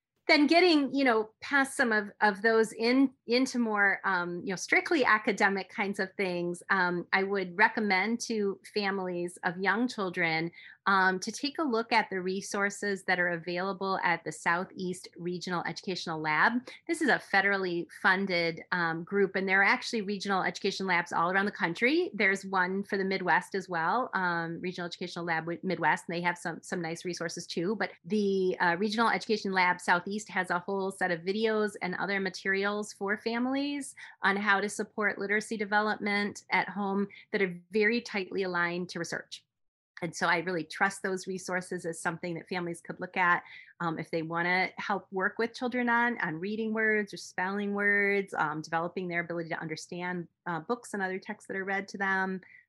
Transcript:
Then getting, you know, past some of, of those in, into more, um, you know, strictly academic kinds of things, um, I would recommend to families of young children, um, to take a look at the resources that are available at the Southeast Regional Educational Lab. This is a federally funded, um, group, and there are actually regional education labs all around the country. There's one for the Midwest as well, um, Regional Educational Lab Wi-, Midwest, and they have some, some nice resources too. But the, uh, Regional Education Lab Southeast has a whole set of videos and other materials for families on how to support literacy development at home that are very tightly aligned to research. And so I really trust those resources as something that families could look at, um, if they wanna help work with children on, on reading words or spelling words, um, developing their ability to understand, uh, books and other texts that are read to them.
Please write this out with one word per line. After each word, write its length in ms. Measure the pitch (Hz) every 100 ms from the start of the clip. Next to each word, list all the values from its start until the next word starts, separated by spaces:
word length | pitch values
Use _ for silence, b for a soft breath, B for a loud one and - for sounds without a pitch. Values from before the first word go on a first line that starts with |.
| _ _ -
Then 200 | 311 294
getting, 480 | 330 359 311 269
you 100 | 277
know, 240 | 269 220 214 _
past 340 | - 277 269 -
some 160 | 254
of, 180 | 214 202 -
of 180 | 208 196
those 320 | 226 226 220
in, 380 | - 226 262 269 - -
into 320 | 240 262 247
more, 420 | 226 208 196 185 196
um, 340 | 185 175 175
you 120 | -
know, 20 | 180
strictly 480 | - 359 370 330
academic 640 | 240 214 233 202 202 196 185
kinds 320 | - 202 202
of 100 | 190
things, 480 | - 190 175 175 175 -
um, 360 | 196 180 175 -
I 120 | 190
would 340 | 196 196 185 175
recommend 640 | 226 233 214 185 208 233
to 380 | - 220 202 190 -
families 640 | 214 202 196 185 175 175 -
of 140 | 180 175
young 280 | 190 202 247
children, 640 | 233 190 180 170 160 170 B B B -
um, 320 | 196 185 185
to 120 | 220
take 260 | - 285 285
a 40 |
look 320 | 302 226 226
at 160 | 226 208
the 100 | 190
resources 840 | 180 190 190 208 202 202 208 196
that 140 | - 180
are 120 | 175
available 680 | 170 170 175 190 190 196 190
at 180 | - 170
the 100 | -
Southeast 760 | - 175 170 190 - 180 175 - -
Regional 480 | 175 180 185 175 -
Educational 540 | 165 - 180 - 160
Lab. 320 | 156 151 196 240 B B -
This 140 | 330
is 80 | 285
a 140 | 170 -
federally 540 | 196 196 196 185 170 165 -
funded, 600 | 202 185 196 175 165 165 -
um, 320 | 180 170 165
group, 320 | 170 202 190
and 140 | 190 190
there 120 | 190
are 40 |
actually 380 | 196 247 - 233
regional 400 | 190 202 196 190
education 440 | 175 175 202 190 190
labs 240 | 175 175
all 200 | - 170
around 160 | 190 202
the 60 |
country. 580 | 196 180 170 240 320 359
There's 320 | 208 196 196
one 380 | 190 190 180 196
for 160 | 202 202
the 60 |
Midwest 500 | 190 190 180 165 180
as 120 | 196 185
well, 440 | 170 165 226 254
um, 460 | 190 180 170 165 170
Regional 260 | 180 180 175
Educational 380 | - 180 180
Lab 200 | 170 160
Wi-, 160 | 160 165
Midwest, 420 | 190 165 160 170 -
and 100 | 170
they 40 |
have 160 | 175 170
some, 220 | 180 165
some 220 | - 185
nice 240 | 165 165 185
resources 400 | 170 170 175 -
too. 300 | - 175 214
But 140 | 185 -
the, 500 | 170 208 202 190 185 185
uh, 160 | 175 170
Regional 300 | 214 214 226
Education 440 | 185 - 214 202
Lab 280 | 190 180 175
Southeast 480 | - 175 196 208 -
has 220 | 190 180
a 80 | 175
whole 320 | 180 196 190
set 200 | 190 185
of 100 | 165
videos 560 | 175 208 220 220 214 -
and 140 | 180
other 260 | 180 180 196
materials 720 | 190 - 196 196 202 208 208
for 240 | - 196 208
families 800 | 226 233 254 269 285 285 269 B B B
on 140 | 196 196
how 240 | 208 196
to 80 | 208
support 500 | - 208 - 202 -
literacy 380 | 196 208 214 220
development 840 | 208 208 214 208 202 202 208 - -
at 180 | 185 -
home 400 | 185 196 196 202 B B
that 80 | 208
are 160 | 190 175 -
very 300 | 214 208 240
tightly 400 | 233 202 185 185
aligned 480 | 185 175 175 175 175
to 80 | 175
research. 440 | 165 - - - _ _ _ _ _ -
And 120 | 175
so 120 | - 175
I 120 | 175
really 260 | 170 180
trust 380 | 156 - 196 -
those 240 | 196 185 196
resources 600 | 185 - 180 180 180 175
as 120 | 170
something 360 | 175 170 180
that 140 | 165 -
families 320 | 180 170 170
could 200 | - 160
look 160 | 180 190
at, 260 | 180 175 B B B -
um, 180 | 175 160
if 120 | 165
they 120 | 165
wanna 460 | 160 165 175 185 185 -
help 300 | - 196 -
work 280 | 190 196 -
with 160 | 226
children 340 | - 254 247 240
on, 300 | 233 240 233
on 180 | 175 156
reading 360 | 190 214 220
words 400 | 220 220 214 202
or 20 | 170
spelling 580 | - - 185 202 202
words, 600 | 202 202 202 202 202 196 -
um, 240 | 156 151
developing 480 | 156 165 175 190 180
their 120 | 170
ability 280 | 170 170 160
to 120 | 165
understand, 680 | 165 156 - 175 180 180 170 _ -
uh, 140 | 165
books 340 | 160 240 -
and 80 | 208
other 160 | 185 190
texts 280 | - 208 -
that 100 | 190
are 80 |
read 240 | 190 196 196
to 100 | 196
them. 420 | 196 190 190 185 B B